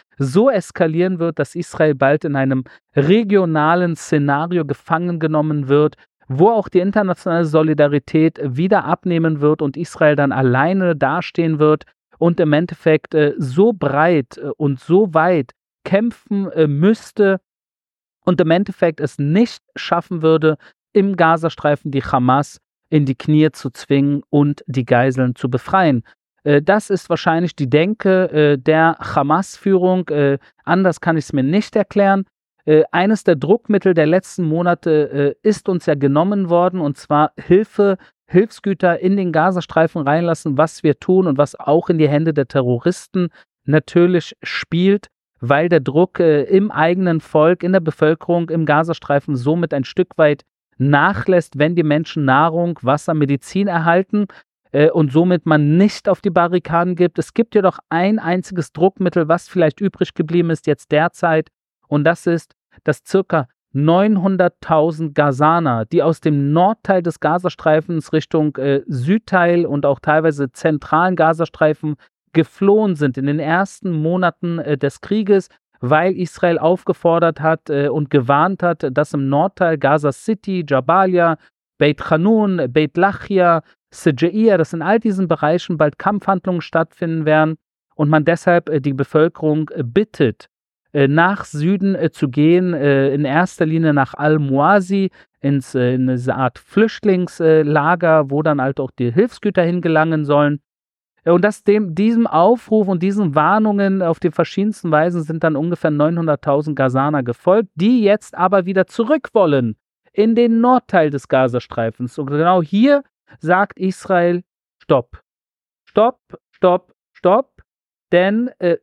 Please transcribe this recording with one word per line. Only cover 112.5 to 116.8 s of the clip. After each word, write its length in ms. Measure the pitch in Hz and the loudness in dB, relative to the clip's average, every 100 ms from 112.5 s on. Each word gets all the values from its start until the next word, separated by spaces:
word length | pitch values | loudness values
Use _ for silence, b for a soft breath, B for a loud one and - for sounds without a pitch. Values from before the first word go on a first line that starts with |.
| 185 | 0
hier 400 | 156 196 262 285 - _ b b | 0 0 2 2 -2 _ b b
sagt 400 | 151 180 - - | -2 0 -2 -4
Israel, 640 | 185 - - 180 175 175 - _ _ _ | -6 -6 -2 0 0 -2 -8 _ _ _
"Stopp. 420 | - 139 - - _ _ _ _ _ _ _ | -2 -2 -2 -14 _ _ _ _ _ _ _
Stopp, 340 | - 226 - _ - _ | 0 0 -2 _ -20 _
stopp, 400 | _ 185 180 | _ 0 0